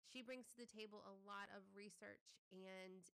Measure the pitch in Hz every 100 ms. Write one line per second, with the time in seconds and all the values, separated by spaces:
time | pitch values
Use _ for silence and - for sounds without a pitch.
0 | - 247 240 254 233 - 233 220 214 208
1 | 196 196 196 202 202 202 190 196 208 175
2 | 202 202 - - _ 185 190 190 185 185
3 | 180